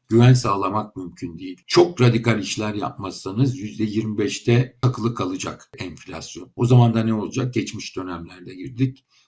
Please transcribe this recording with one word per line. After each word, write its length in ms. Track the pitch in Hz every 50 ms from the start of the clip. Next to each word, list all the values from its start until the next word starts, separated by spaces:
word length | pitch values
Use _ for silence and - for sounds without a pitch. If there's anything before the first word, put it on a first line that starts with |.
| _ -
güven 260 | 110 117 123 127 131
sağlamak 640 | 127 113 110 101 98 98 95 98 107 104 - -
mümkün 420 | 95 92 87 82 - 90 87 82 82
değil. 240 | 92 92 90 - _
Çok 340 | - - - 175 175 - -
radikal 400 | 127 120 110 113 113 120 110 107
işler 340 | 98 - - 107 107 107 104
yapmazsanız 840 | 104 92 - - - 95 92 82 - - 95 98 110 135 135 123 92
yüzde 260 | 101 107 107 - 113
yirmi 340 | 107 101 110 110 110 107 101
beşte 600 | 104 98 - - - - 120 123 131 - - _ -
takılı 320 | 123 120 - 110 117 117
kalacak 560 | - 98 92 92 90 - 90 73 - - _ - -
enflasyon. 720 | 95 92 78 71 - 90 87 82 80 - - 82 90 - _
O 100 | - 117
zaman 280 | 120 127 123 120 117 117
da 100 | 117 110
ne 100 | 113 113
olacak? 400 | 110 101 - - 131 - - -
Geçmiş 420 | 113 98 - - 104 - - -
dönemlerde 580 | 95 92 92 87 85 85 82 - 90 90 - -
girdik. 500 | - 92 - 123 113 131 131 - - _ _ _ _ _